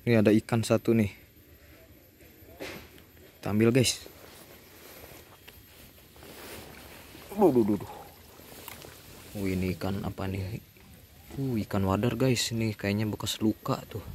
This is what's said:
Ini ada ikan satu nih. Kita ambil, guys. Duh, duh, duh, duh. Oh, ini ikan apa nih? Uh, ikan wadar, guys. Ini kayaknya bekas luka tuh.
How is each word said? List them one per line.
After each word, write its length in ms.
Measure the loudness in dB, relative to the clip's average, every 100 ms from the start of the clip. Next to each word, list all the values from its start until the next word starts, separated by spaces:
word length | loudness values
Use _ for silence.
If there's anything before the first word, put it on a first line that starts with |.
Ini 240 | 4 6 6
ada 80 |
ikan 320 | 6 4 -2 2
satu 320 | 0 4 2
nih. 160 | 2 -2 -20 -20 -20 -20 -20 -20 -20 -20 -20 _ -20 -20 -20 -16 -14 -14 -18 -20 -20 -20 -20 -8
Kita 160 | -2
ambil, 160 | 4 4
guys. 320 | 6 2 -2 -12 -20 -20 -20 -20 -20 -20 -20 -20 -20 -20 -20 -20 -20 -20 -20 -20 -20 -20 -20 -20 -20 -20 -18 -16 -16 -18 -20 -20 -20 -20 -20 -12 4
Duh, 180 | 6
duh, 80 | 6
duh, 160 | 4 0
duh. 160 | -4 -14 -18 -20 -20 -20 -20 -20 -18 -18 -20 -20 -20 -20 -16 -6
Oh, 80 |
ini 320 | -4 -2 -2 -4
ikan 260 | -6 -6 -6
apa 180 | -8 -8
nih? 380 | -6 -8 -10 -14 -20 -20 -20 -20 -20 -16 -8
Uh, 240 | -4 -4 -2
ikan 160 | 0
wadar, 320 | 2 2 0 2
guys. 400 | 2 2 -2 -2
Ini 160 | -2
kayaknya 320 | -2 -2 -2 -2
bekas 320 | -4 -6 0
luka 320 | -2 -2 -4 -6 -6
tuh. 80 | -12 -12